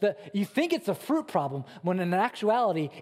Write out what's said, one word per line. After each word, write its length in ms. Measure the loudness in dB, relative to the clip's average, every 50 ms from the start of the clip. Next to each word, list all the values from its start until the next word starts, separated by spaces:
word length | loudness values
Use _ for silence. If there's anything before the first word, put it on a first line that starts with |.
the, 160 | 0 0 0 -2 -8 -6 -2
you 100 | -2 -2
think 300 | 0 2 0 2 2 0
it's 160 | 0 0 -2
a 40 | -4
fruit 340 | -2 -2 0 0 0 0
problem 360 | 0 0 0 0 -2 -4 -6 -8 -10 -10 -6
when 180 | -2 -2 0 0
in 140 | 0 2 2
actuality 760 | 2 2 0 0 0 2 2 4 4 4 2 2 0 -2 -4 -6 -6